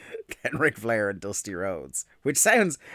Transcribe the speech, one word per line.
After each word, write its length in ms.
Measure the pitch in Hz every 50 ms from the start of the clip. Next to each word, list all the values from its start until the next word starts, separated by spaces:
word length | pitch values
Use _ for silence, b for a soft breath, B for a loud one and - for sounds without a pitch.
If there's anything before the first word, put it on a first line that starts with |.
| B B B B B - - _
than 160 | - 123 135 131
Ric 180 | 151 147 -
Flair 320 | - 107 117 117 110 104 101
and 100 | 98 87
Dusty 360 | 98 101 98 - - 104 95
Rhodes. 500 | 87 95 98 92 78 65 67 - - - b b b
Which 140 | b 135 151
sounds, 400 | - - 220 220 240 208 175 143 B B B